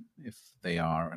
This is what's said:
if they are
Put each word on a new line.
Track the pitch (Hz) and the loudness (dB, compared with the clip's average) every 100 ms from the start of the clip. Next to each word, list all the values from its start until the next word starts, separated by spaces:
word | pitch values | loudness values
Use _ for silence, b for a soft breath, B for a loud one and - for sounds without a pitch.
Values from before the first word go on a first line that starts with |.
| - - | 6 -16
if | 131 - - _ | -16 -16 -20 _
they | 90 85 | -2 2
are | 82 80 82 | 2 2 0